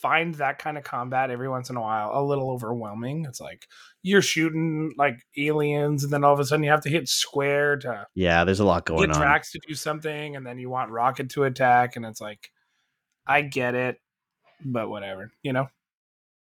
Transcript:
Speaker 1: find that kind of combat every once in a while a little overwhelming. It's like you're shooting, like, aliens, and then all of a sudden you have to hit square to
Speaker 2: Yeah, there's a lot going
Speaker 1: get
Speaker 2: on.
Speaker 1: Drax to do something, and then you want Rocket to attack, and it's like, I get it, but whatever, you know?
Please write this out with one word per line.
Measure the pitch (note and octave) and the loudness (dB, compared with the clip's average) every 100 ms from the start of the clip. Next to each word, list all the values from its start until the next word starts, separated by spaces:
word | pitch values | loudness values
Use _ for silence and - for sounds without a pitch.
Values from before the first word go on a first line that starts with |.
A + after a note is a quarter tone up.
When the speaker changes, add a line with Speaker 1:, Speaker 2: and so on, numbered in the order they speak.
Speaker 1:
find | C3 D#3 E3+ D3+ | 0 2 0 -2
that | C#3 C#3 | -4 -4
kind | D#3 D3 | -8 -10
of | |
combat | C3 C3 B2 C3 C3 | -8 -8 -4 -2 -2
every | B2 C3 | -4 -4
once | B2+ B2 | -6 -6
in | B2 | -6
a | |
while | A2 A2 G#2 | -4 -2 -2
a | B2 | -2
little | C#3+ C#3+ C3 | 0 -2 -2
overwhelming. | B2+ A2+ A#2+ A2 G#2 A#2+ D3+ D3+ | -6 -4 -6 -6 -8 -8 -6 -8
It's | - | -10
like | C#2+ F#2 - - - _ | -14 -16 -20 -20 -20 _
you're | F#3 G3+ | 4 4
shooting, | - E3 D#3+ D#3+ D#3+ D#3 D#3 C3+ | 4 2 2 2 0 0 -4 2
like, | C#3+ A#2+ _ - | 0 0 _ -4
aliens, | D3 D3+ D3 D3 D3 D3 | 0 2 2 0 0 0
and | C#3+ | 0
then | D3 | 4
all | C#3+ | 6
of | C#3+ | 6
a | |
sudden | C3+ D3+ | 4 2
you | D3 | 4
have | D3+ | 2
to | D3 | 2
hit | D#3+ C3 | -2 0
square | - - C#3+ C#3 C#3+ D3 C#3+ | -2 -2 -2 0 2 2 0
to | B2+ A2 G2 | -4 -8 -8
Speaker 2:
Yeah, | - F2+ E2+ | 0 4 6
there's | F2 F#2+ | 4 4
a | |
lot | G2+ E2+ E2 | 4 4 2
going | D#2+ D#2+ | 0 2
Speaker 1:
get | D#2 | 4
Speaker 2:
on. | |
Speaker 1:
Drax | D2 D3+ - | 4 2 0
to | E3 - | -14 -12
do | |
something, | D3 D#3 D#3 D#3 D3+ D3+ C#3+ | -8 -6 -6 -6 -8 -8 -10
and | B2+ | -12
then | B2 | -12
you | B2+ | -8
want | B2+ A#2+ | -6 -4
Rocket | A2+ B2 C3 C3 | 0 0 0 -6
to | - | 0
attack, | C3+ C3 B2+ B2 A#2+ B2 | 0 2 6 6 4 -2
and | A2+ | -12
it's | G#2+ | -10
like, | G#2+ G#2 - _ _ _ _ _ _ _ - | -14 -14 -20 _ _ _ _ _ _ _ 0
I | C#3+ | 0
get | D3 C3+ B2 | 2 -2 -2
it, | B2 B2+ - _ _ _ _ _ _ | 0 -2 -4 _ _ _ _ _ _
but | C#3 A#2+ G#2+ | -6 -4 -4
whatever, | G#2 G2 F#2+ G2+ _ | -6 -8 -10 -12 _
you | C#3+ | -4
know? | B2+ C3+ _ _ _ _ _ _ _ _ | -2 -4 _ _ _ _ _ _ _ _